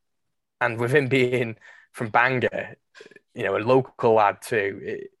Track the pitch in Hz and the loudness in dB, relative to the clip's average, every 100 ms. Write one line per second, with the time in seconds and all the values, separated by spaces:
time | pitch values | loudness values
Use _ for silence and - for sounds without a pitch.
0 | _ _ _ _ _ - 120 117 120 147 | _ _ _ _ _ -4 -4 -2 2 2
1 | 127 131 123 123 113 - - - _ - | 2 2 2 0 -4 -8 -20 -20 _ -10
2 | 117 117 127 127 110 101 - - _ - | -2 2 2 2 -2 -4 -10 -16 _ -20
3 | - - _ - 98 101 110 131 127 - | -20 -20 _ -8 -4 -2 2 2 2 -2
4 | 120 110 101 90 - 113 98 101 98 - | 2 4 4 0 -4 -2 -2 -6 -10 -10
5 | - _ | -12 _